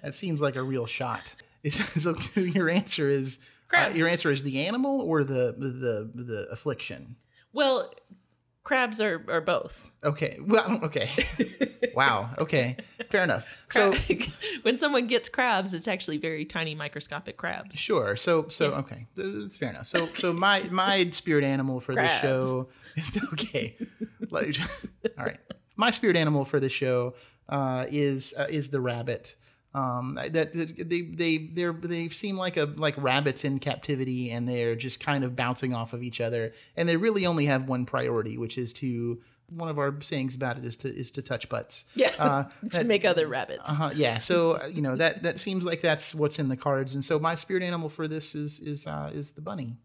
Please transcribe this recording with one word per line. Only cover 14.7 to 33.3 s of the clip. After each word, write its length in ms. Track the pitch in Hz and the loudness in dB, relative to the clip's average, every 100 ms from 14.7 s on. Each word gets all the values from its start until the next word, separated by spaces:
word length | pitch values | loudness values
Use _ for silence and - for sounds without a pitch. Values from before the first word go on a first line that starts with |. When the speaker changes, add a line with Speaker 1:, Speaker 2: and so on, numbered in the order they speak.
| 247 | 2
Speaker 2:
someone 300 | 302 269 240 | 2 2 2
gets 220 | 240 - | 0 0
crabs, 460 | - 254 202 190 | 0 2 2 0
it's 120 | 175 208 | -4 -2
actually 300 | 185 - 151 | -2 -2 -4
very 260 | 160 156 | -2 -4
tiny 300 | 151 170 160 | -4 -4 -4
microscopic 640 | 151 147 147 - 147 - - | -4 -8 -8 -10 -10 -10 -8
crabs. 420 | - - 202 - | -6 -6 -10 -8
Speaker 1:
Sure. 380 | - 185 104 104 | 0 2 2 0
So, 320 | - 165 156 | 4 4 2
so, 220 | - 147 | 2 2
Speaker 2:
Yeah. 60 | 139 | 0
Speaker 1:
okay. 280 | 131 117 117 - | -6 -12 -14 -6
It's 400 | 190 208 208 - | -6 -6 -8 -6
fair 140 | 131 | -6
enough. 160 | 73 - | -6 -2
So, 220 | 175 165 - | -2 -2 -2
so 160 | 180 | -2
my, 320 | 170 196 196 190 | 2 4 4 2
my 360 | 185 190 196 175 | 2 4 4 4
spirit 340 | - - 147 | 0 2 4
animal 340 | 139 135 135 127 | 4 2 0 -2
for 160 | - | -2
this 80 | 131 | 2
Speaker 2:
Crabs. 180 | 160 156 | 4 4
Speaker 1:
show 480 | 139 131 131 127 131 - - - | 2 2 2 0 -4 -12 -8 -6
is, 240 | 151 196 262 | -2 -2 -2
<laughs> 60 | |
okay. 420 | 151 233 139 113 - - _ 220 - - | -4 -2 -2 -4 -8 -12 _ -12 -8 -6
Like, 280 | - - 147 170 554 | -2 0 -2 -4 -8
<laughs> 340 | - - 440 - | -12 -6 -6 -4
all 60 | |
right. 140 | - - _ - _ - | -6 -8 _ -20 _ 2
My 160 | 233 | 2
spirit 240 | 226 220 170 | 4 4 4
animal 280 | 151 147 | 4 2
for 140 | 139 147 | 2 2
this 140 | 135 | 2
show, 420 | - 131 123 123 - - _ - | 0 2 2 0 -6 -20 _ -6
uh, 380 | 143 135 127 131 | -2 0 -2 -2
is, 460 | 147 143 135 127 - | 0 0 0 -4 -4
uh, 100 | 139 | -2
is 200 | 156 131 | -2 -2
the 100 | 139 | -2
rabbit. 560 | 123 120 127 110 - - _ _ _ | -2 -2 -4 -6 -8 -20 _ _ _
Um, 440 | 139 131 123 127 135 | -4 -2 -2 -4 -6
that, 320 | 135 160 156 | -2 0 0
that 360 | 165 165 165 165 | -2 -6 -6 -4
they, 140 | 170 | -2
they, 480 | 170 165 165 160 156 | -4 -2 2 2 0
they're, 200 | 165 175 | -2 -2
they 340 | 170 175 170 170 | -2 -4 -2 -4
seem 280 | - 202 190 | -4 -4 -2
like 200 | 185 175 | -2 0
a, 80 | 147 147 | -2 0
like 200 | 151 143 | -2 0
rabbits 460 | 139 131 147 | 2 4 2